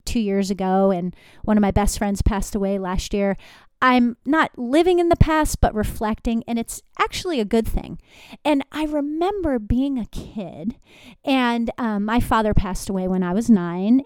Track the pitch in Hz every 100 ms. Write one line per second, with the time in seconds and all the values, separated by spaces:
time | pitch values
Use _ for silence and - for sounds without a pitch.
0 | - 240 208 196 196 185 190 190 190 180
1 | 180 - - - - 214 202 190 202 -
2 | 208 202 - 202 - 214 196 196 185 185
3 | - 202 202 190 - - _ - 254 254
4 | 240 - - 320 294 - 240 285 349 349
5 | 339 349 - 311 302 - - 214 208 -
6 | 220 220 - 226 - 233 233 - _ -
7 | 415 - 370 302 208 233 226 - - -
8 | _ - - - 285 285 - 285 311 302
9 | 285 311 349 415 330 254 208 247 277 262
10 | 202 - - 220 175 - 175 262 _ -
11 | - - - 269 247 240 233 - 240 208
12 | 208 240 - 226 214 202 196 180 - 190
13 | 185 185 180 185 233 208 175 175 196 254